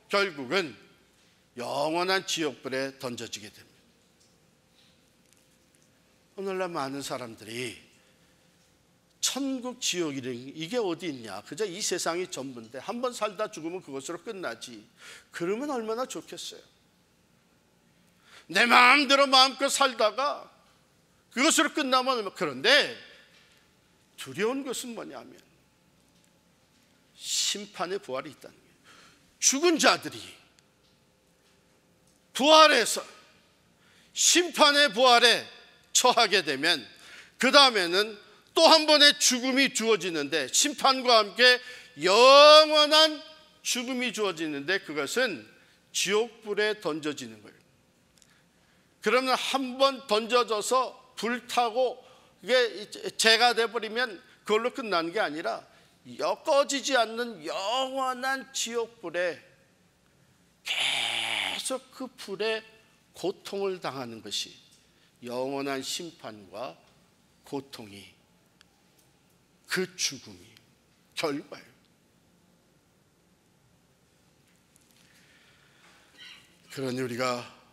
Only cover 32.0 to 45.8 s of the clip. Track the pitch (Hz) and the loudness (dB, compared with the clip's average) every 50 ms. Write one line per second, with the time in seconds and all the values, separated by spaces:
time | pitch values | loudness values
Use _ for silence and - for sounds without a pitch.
32 | _ _ _ _ _ _ - - 254 302 311 311 311 302 285 247 208 - - 196 | _ _ _ _ _ _ -4 0 4 8 10 10 10 8 8 4 2 0 -2 -6
33 | - - - - - _ _ _ _ _ _ _ _ _ _ _ _ _ _ _ | -8 -12 -16 -20 -20 _ _ _ _ _ _ _ _ _ _ _ _ _ _ _
34 | _ _ - - - - - 330 359 330 - - 302 285 285 285 294 277 180 226 | _ _ -4 0 2 4 4 4 2 2 2 4 4 6 6 6 4 2 2 4
35 | 262 254 240 233 240 233 214 151 110 - - - - - _ _ _ _ - - | 4 6 6 8 6 6 4 4 0 -8 -16 -20 -20 -20 _ _ _ _ 0 2
36 | - 254 226 240 233 196 185 196 156 151 139 131 147 170 175 143 110 - - - | 4 4 4 4 4 4 2 0 0 0 -2 -2 0 0 0 -2 -4 -10 -20 -20
37 | - - - - - - _ - 226 262 269 285 277 262 226 202 175 170 175 196 | -20 -20 -20 -20 -20 -18 _ -2 0 4 6 6 6 6 4 2 -2 0 0 0
38 | 214 226 208 - - - - - _ _ - 339 330 285 320 320 311 302 302 294 | 0 -2 -4 -14 -20 -20 -20 -20 _ _ 2 6 6 8 8 6 6 4 6 6
39 | 285 285 - - - - 254 240 240 262 254 269 277 240 - - 214 226 220 185 | 6 6 4 4 0 0 0 0 -2 -2 0 2 0 0 0 -2 0 0 0 0
40 | 175 185 165 151 143 139 160 156 135 123 - - - 294 269 - - 269 262 262 | 0 -4 -4 -4 -4 -2 -2 -4 -4 -2 0 0 0 0 0 0 2 2 2 2
41 | 247 247 240 220 208 202 175 226 247 254 247 240 - - - - - - - 139 | 2 4 4 4 4 2 0 4 4 6 6 4 0 -8 -20 -20 -20 -20 -10 -4
42 | 151 180 196 226 247 262 269 285 294 302 302 311 311 302 311 302 302 294 302 311 | 0 2 4 6 8 10 10 12 12 12 12 10 10 8 4 2 4 4 6 4
43 | 311 311 311 285 - - - - - _ _ _ - - - 240 247 247 269 247 | 4 4 2 -4 -14 -18 -20 -20 -20 _ _ _ -6 -6 -4 -4 -4 -6 -4 -4
44 | 247 247 185 208 214 190 175 156 165 156 147 139 139 151 190 190 - - 147 151 | -4 -4 -4 -4 -4 -4 -4 -4 -6 -6 -6 -6 -4 -4 -4 -4 -4 -6 -6 -6
45 | 139 135 - 233 262 233 170 117 107 - - _ _ _ _ _ | -6 -4 -2 -2 -2 -2 -2 -6 -12 -18 -20 _ _ _ _ _